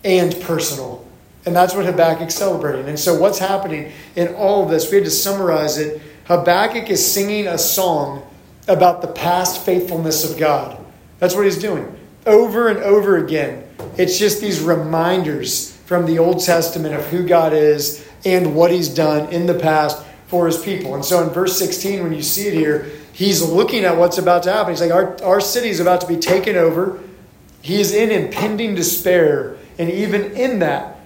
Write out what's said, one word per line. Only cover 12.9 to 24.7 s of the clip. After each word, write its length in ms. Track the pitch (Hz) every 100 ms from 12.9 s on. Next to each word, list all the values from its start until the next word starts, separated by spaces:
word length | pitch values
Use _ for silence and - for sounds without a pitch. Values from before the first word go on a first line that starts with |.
| 208 196 180
again, 480 | 151 156 135 - - - - -
it's 240 | 180 -
just 200 | 208 208
these 200 | 208 170
reminders 1120 | 160 180 156 165 170 185 156 147 - - - - -
from 200 | 180 165
the 140 | 165
Old 240 | 170 175
Testament 500 | 180 170 165 170 156
of 100 | 147 143
who 200 | 170 175
God 260 | 170 160
is 540 | 151 151 151 143 - - -
and 300 | 190 185 170
what 160 | 151 175
he's 180 | 180 156
done 440 | 170 156 151 151
in 140 | 175 175
the 80 |
past 460 | 170 156 156 151 - - - -
for 180 | 175 170
his 120 | 165
people. 360 | 196 185 135
And 100 | 139
so 200 | 143 175
in 60 | 160
verse 280 | 170 185 185
sixteen, 460 | 165 - 196 196
when 80 | 170
you 100 | 156
see 240 | 139 - 202
it 80 |
here, 340 | 160 151 147 - - -
he's 300 | - 196 170
looking 420 | 165 170 220 240
at 120 | 185 165
what's 220 | 175 175
about 260 | 175 175
to 80 | 175
happen. 200 | 214 180